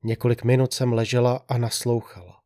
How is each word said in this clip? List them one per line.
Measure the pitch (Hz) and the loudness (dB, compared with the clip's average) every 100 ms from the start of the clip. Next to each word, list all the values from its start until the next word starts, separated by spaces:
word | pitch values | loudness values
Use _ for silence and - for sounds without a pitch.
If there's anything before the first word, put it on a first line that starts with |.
Několik | 113 113 123 120 | -4 -2 0 0
minut | 117 127 131 | 2 2 2
jsem | - 127 | 0 0
ležela | 113 113 123 123 127 - | 0 0 2 2 0 -2
a | 123 | -2
naslouchala. | 117 - 123 117 - - 90 - | -2 -2 -2 -2 -4 -20 -20 -20